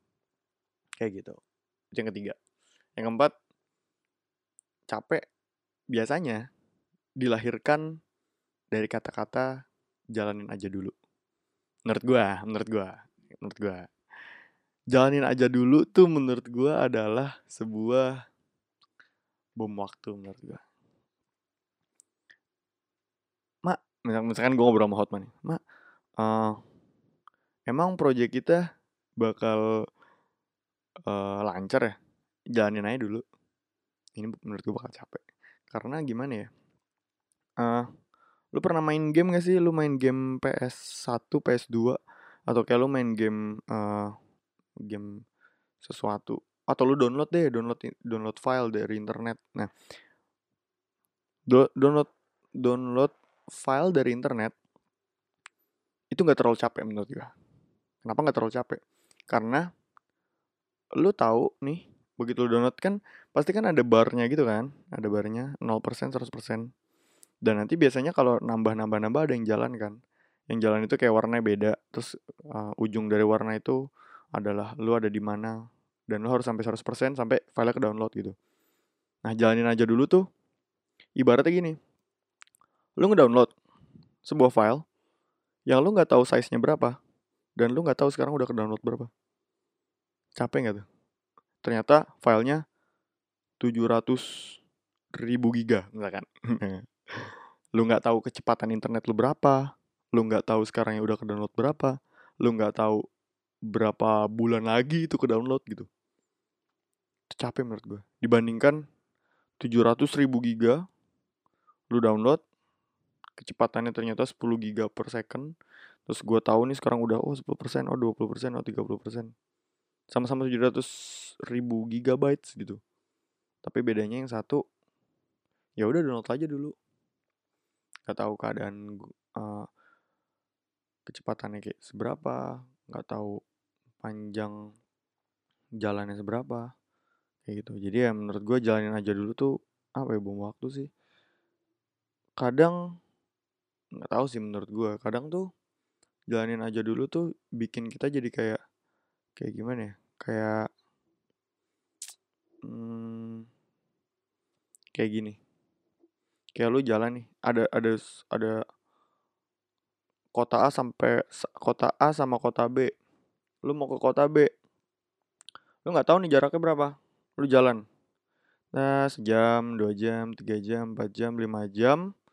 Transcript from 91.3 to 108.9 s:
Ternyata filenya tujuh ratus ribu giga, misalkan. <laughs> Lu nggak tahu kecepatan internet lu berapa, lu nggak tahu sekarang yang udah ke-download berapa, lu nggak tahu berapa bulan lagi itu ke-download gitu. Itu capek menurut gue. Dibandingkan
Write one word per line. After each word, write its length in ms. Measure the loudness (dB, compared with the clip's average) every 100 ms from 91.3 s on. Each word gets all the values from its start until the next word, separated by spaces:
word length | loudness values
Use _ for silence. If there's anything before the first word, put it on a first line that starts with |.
| _ _ _
Ternyata 480 | -4 0 6 6 4 _
filenya 400 | 4 4 4 -2 -6 _ _ _ _ _ _ _ _ -4
tujuh 240 | -2 2
ratus 720 | 2 2 2 -2 -4 -14 -18 -20 _ _ _ _ _
ribu 400 | -10 -4 0 2
giga, 400 | 2 2 0 0
misalkan. 320 | -10 -8 -8 -12 _
<laughs> 480 | -6 -4 -4 -8 -14 _ -16 -14 -14 -18 -20 _ _ 0
Lu 100 | 2
nggak 220 | 2 2
tahu 160 | 0
kecepatan 500 | -2 -4 -2 0 -2
internet 320 | -4 -4 -4 -2
lu 80 |
berapa, 640 | 0 0 2 4 4 0 -8 _ _ _
lu 160 | 0 2
nggak 160 | 0
tahu 240 | 0 0 0
sekarang 320 | -2 -2 -2
yang 80 | -2
udah 140 | -2
ke-download 320 | -4 -6 -6
berapa, 480 | -2 -2 0 -2 -2 _ _ -16 -2
lu 140 | 0 2
nggak 240 | 0 0
tahu 240 | 2 2 -2 _ _ _ _ _
berapa 640 | -4 0 0 2 2 4 2
bulan 400 | 0 0 0 2
lagi 400 | 2 2 0 -2
itu 140 | 0
ke-download 420 | 2 0 0 -4 -4
gitu. 160 | -14 -14 _ _ _ _ _ _ _ _ _ _ _ _ _ -18
Itu 60 | -8 -6
capek 160 | -4
menurut 240 | -6 -8 -12
gue. 160 | -16 -16 _
Dibandingkan 640 | 4 4 4 2 4 2 -2